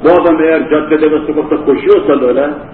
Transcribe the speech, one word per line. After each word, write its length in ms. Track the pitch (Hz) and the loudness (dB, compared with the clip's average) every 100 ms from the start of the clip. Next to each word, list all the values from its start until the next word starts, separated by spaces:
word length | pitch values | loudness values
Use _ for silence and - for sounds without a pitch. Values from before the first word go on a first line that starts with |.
Bu 40 | 139 175 | 4 2
adam 200 | 170 160 | 2 0
eğer 280 | 160 160 131 | 0 0 0
caddede 400 | 151 151 151 156 | -2 0 0 2
ve 80 | 151 - | 0 -2
sokakta 380 | 151 - 147 | -4 -2 -4
koşuyorsa 560 | 139 135 160 202 147 139 | 0 0 2 2 2 0
böyle 300 | 123 123 143 147 - | 0 0 -2 -6 -14